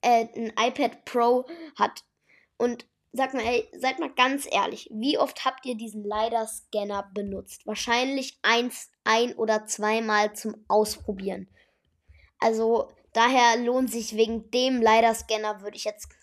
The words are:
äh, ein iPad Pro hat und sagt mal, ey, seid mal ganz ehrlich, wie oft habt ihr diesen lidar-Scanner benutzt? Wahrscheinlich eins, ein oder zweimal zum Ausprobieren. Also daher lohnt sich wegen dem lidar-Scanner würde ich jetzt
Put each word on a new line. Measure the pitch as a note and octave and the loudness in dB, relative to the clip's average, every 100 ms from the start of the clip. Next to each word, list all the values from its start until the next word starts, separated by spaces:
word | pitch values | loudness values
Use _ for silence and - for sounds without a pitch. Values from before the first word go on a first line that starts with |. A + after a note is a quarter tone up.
äh, | B3 A#3 A3+ | 2 4 2
ein | - A3+ G#3+ | -6 -6 0
iPad | A#3+ C4 C#4 - | -2 0 -2 -4
Pro | - B3 A#3 B3+ B3+ E4 D#4 - | -6 0 4 2 0 -10 -12 -4
hat | - - - _ _ _ _ - | -4 -4 -20 _ _ _ _ -4
und | B3 A#3+ - _ _ A#3+ | -4 -4 -14 _ _ -4
sagt | C4 | -2
mal, | C4 A3+ | -2 -2
ey, | B3 - - | -2 -2 -4
seid | C4 C4 | -4 -4
mal | D4 | -4
ganz | - B3+ C#4 - | 2 2 2 -2
ehrlich, | - - G3+ - | -2 -2 -4 -12
wie | G#3+ B3+ D4 | -6 0 2
oft | C4+ - C4+ | 0 -2 -6
habt | C4 C4 | -4 -8
ihr | A3+ | -8
diesen | A3+ G#3 | -10 -10
lidar-Scanner | G#3 G#3+ A3 A3+ A3 - - G#3 G3+ G3+ G3 | -6 -2 -2 -2 -4 -8 -8 -6 -4 -6 -6
benutzt? | G3 G3+ F#3+ - - - | -8 -8 -8 -12 -14 -8
Wahrscheinlich | G#3+ - A#3+ C4 C#4 C4 - | -6 0 2 2 -2 -6 -4
eins, | G#3 A#3 B3 - - _ - | 0 2 0 -6 -16 _ 0
ein | A3+ B3 - | 2 2 -2
oder | A3 G#3+ G#3+ | 0 0 -2
zweimal | - G#3+ A3 A3+ G#3 G#3+ G#3+ | -4 0 0 0 2 0 -2
zum | A3 - - | -10 -8 0
Ausprobieren. | G#3 G#3+ - - G3 G3 F#3 F#3 _ _ _ _ _ _ - _ - | 2 2 -2 -8 -8 -6 -8 -12 _ _ _ _ _ _ -20 _ 0
Also | A3+ A3 A3+ A#3 - - _ | 2 2 2 2 0 -8 _
daher | A3+ A#3+ C4 A#3 A#3 | 2 4 6 6 4
lohnt | A#3+ B3+ B3+ | 2 0 0
sich | A#3 A3 G#3+ | -4 -4 0
wegen | A3+ A3+ - | 2 0 -4
dem | B3 C4 B3+ | 0 0 2
lidar-Scanner | A3+ A3+ A3+ A3 - G#3+ G#3+ G3+ | 4 6 6 2 -2 -4 -4 -6
würde | G3+ - | -10 -10
ich | G#3+ | -8
jetzt | - - _ | -10 -14 _